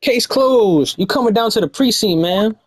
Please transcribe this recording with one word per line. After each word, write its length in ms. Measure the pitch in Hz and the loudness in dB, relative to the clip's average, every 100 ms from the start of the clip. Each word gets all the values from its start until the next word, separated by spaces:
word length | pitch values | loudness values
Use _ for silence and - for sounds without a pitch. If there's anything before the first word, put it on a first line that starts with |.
Case 260 | - 247 - | 0 -2 -2
closed. 720 | - 262 254 208 165 135 - | 0 2 4 4 2 0 -2
You 80 | 190 | -4
coming 280 | 294 240 | 0 0
down 160 | 214 233 | 0 0
to 80 | 220 | -2
the 80 | 170 | -4
precinct, 540 | - 269 - 214 165 | 0 -2 0 -2 0
man. 340 | 170 185 214 220 | 0 0 -2 -4